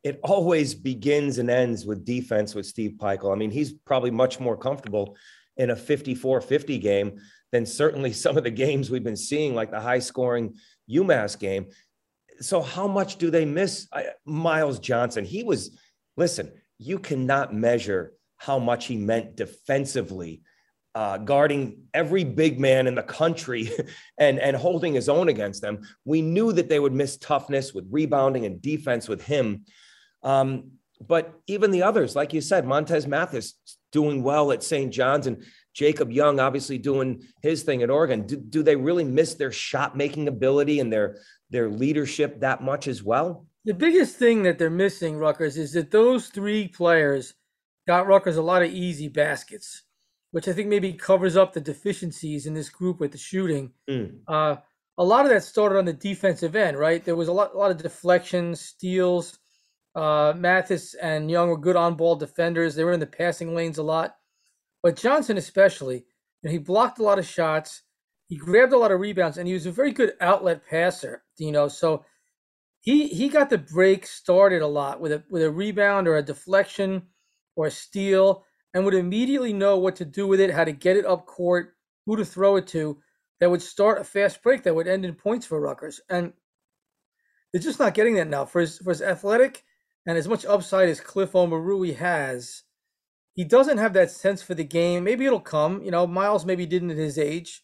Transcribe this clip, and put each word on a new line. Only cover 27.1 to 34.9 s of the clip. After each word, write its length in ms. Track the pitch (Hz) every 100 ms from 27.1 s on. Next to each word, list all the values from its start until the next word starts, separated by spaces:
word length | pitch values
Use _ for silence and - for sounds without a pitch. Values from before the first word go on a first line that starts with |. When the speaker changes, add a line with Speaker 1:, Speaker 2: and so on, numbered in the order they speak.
| -
Speaker 1:
toughness 560 | - 143 - 139 135
with 120 | 98 92
rebounding 560 | 139 156 143 135 131 107
and 160 | 87
defense 460 | 139 151 135 120 110
with 140 | 101
him. 440 | - 147 113 104 - _ _ _ _ _
Um, 500 | 131 135 135 131 - _ _ _
but 340 | 104 165 165 - -
even 240 | 202 208
the 120 | 185
others, 320 | 185 214 127
like 180 | - 147
you 80 | 156
said, 260 | - 190 127
Montez 400 | 143 156 165 139
Mathis 480 | 156 170 127 104 _ - - _
doing 320 | 151 151 143
well 300 | 127 147 143
at 100 | 123
Saint 300 | - 151 135